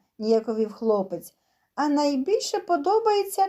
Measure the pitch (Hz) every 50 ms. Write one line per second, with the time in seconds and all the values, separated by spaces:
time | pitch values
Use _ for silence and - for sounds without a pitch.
0 | _ _ _ - 214 220 226 220 220 233 220 220 220 208 208 - 226 220 208 202
1 | 190 196 175 170 - - _ _ _ _ _ _ _ _ - - 294 294 285 294
2 | 294 285 285 262 269 381 427 - - - - 403 370 - 349 311 285 359 415 453
3 | 453 427 415 403 392 392 - 392 381